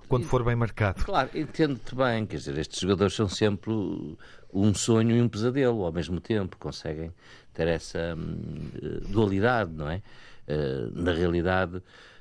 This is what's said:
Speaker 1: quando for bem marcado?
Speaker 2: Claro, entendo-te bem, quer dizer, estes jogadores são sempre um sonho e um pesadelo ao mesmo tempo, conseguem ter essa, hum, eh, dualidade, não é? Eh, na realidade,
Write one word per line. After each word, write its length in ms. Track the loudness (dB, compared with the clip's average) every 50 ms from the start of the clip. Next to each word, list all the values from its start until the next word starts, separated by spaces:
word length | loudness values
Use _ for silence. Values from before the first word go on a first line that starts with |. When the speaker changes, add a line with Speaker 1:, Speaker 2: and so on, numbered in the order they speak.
| -2 0
Speaker 1:
quando 160 | 0 0 2
for 180 | 2 2 2 4
bem 120 | 4 2
marcado? 480 | 2 2 0 0 2 2 2 2 0 -2
Speaker 2:
Claro, 260 | 0 2 2 2 2 0
entendo-te 600 | -4 -6 -4 0 2 2 2 0 -2 -6 -6 -2
bem, 320 | 0 2 2 2 0 -2
quer 100 | -2 -4 -6
dizer, 200 | -6 -4 -4 -4
estes 220 | -4 -4 -4 -2
jogadores 340 | 2 2 4 4 4 2 2
são 140 | 2 0 0
sempre 420 | 2 2 2 2 2 0 -4 -4 -2 -2 -2 -4 -4 -6 -8 -10 -12 -14 -16 -20 -20 -20 -14 -6 0
um 220 | 4 4 4 4
sonho 400 | 4 4 4 4 6 6 6 4
e 60 | 4 4
um 60 | 2
pesadelo 560 | 2 0 -2 0 2 2 2 2 2 2 0
ao 80 | -2 -2
mesmo 280 | -2 -2 -2 -4 -4
tempo, 360 | -2 0 0 0 -2 -4 -6 -10
conseguem 540 | -10 -10 -10 -8 -8 -8 -6 -6 -8 -10 -10 -14 -20 -20 -20 -20 -20 -12 -4
ter 140 | -2 0 0
essa, 460 | 0 0 -2 -6 -6 -4 -4 -4 -4
hum, 540 | -6 -6 -6 -6 -6 -8 -8 -8 -8 -10 -10 -10 -10 -8
eh, 180 | -8 -6 -6 -4 -2
dualidade, 640 | 2 2 2 4 2 2 2 2 2 2 0 -2 -4
não 160 | -6 -6 -4
é? 140 | -6 -6 -8 -12 -18 -20 -20 -20 -18 -14 -8 -4
Eh, 400 | -2 -2 -2 -2 -2 -4 -4 -6 -6
na 180 | -4 -2 0 0
realidade, 720 | 2 2 2 2 2 2 2 2 2 0 -2 -4 -8 -12 -14 -20 -20 -20 -20 -20 -18